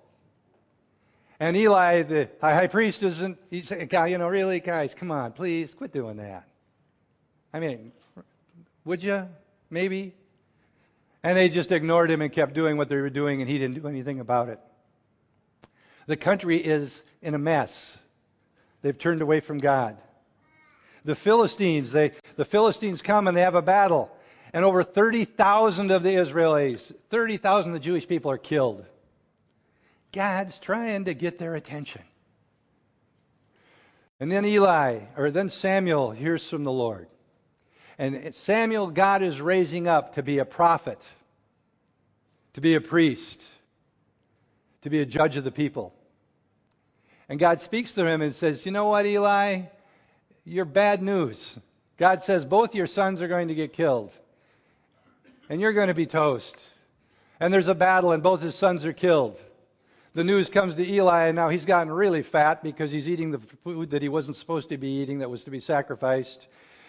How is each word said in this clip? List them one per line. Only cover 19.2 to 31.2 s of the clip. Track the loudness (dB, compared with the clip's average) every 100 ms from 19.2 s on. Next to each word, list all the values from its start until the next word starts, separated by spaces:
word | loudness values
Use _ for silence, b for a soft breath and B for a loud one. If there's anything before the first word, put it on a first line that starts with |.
away | 0 0
from | 0 -2
God. | 0 2 0 -8 -20 _ _ _ _ _ _ b b b
The | -8 -2
Philistines, | 4 4 4 2 0 0 0
they, | 2 2 B B -8
the | 0
Philistines | 4 4 2 -4 -4
come | 0 2 2
and | 4
they |
have | 4 4
a |
battle. | 4 4 4 2 -2 -10 b b b
And | 2
over | 4 4
thirty | 2 2 2 2 -2
thousand | 2 4 6 4 2 2
of | 2
the | 2 2
Israelis, | 2 2 2 4 0 -4 -12 -20 _
thirty | -4 -2 -2
thousand | 2 2 0
of |
the | -6
Jewish | -4 -4 -2
people | -4 -2
are | -6
killed. | -2 0 0 -4 -14 _ _ _ _ _ _ _ _ _ _ _ _
God's | -4 -2 -2 -6 -10
trying | -6 -4 -4 -4 -6
to |
get | -4